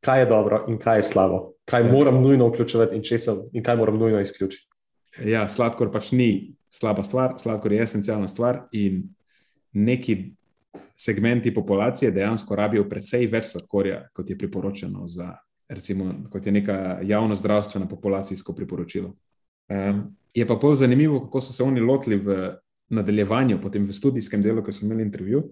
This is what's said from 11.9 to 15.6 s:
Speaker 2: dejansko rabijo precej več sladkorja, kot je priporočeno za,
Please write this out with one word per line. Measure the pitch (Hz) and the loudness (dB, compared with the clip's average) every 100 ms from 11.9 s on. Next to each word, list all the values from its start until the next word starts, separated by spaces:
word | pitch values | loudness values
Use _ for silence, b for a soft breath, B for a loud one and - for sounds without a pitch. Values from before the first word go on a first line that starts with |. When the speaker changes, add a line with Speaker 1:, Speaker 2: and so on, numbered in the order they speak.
| 123 127 | 0 0
Speaker 2:
dejansko | 95 101 110 - 101 | 0 0 -2 -4 -2
rabijo | 104 107 101 | 0 0 -2
precej | 98 98 123 120 | -4 -4 -2 0
več | 113 - | -2 -4
sladkorja, | - - 101 98 92 - | -12 -4 -2 -2 -4 -10
kot | - 92 | -14 -10
je | 92 | -8
priporočeno | 98 98 98 101 95 95 90 | -6 -4 -6 -8 -10 -10 -12
za, | 87 87 87 _ _ | -12 -14 -16 _ _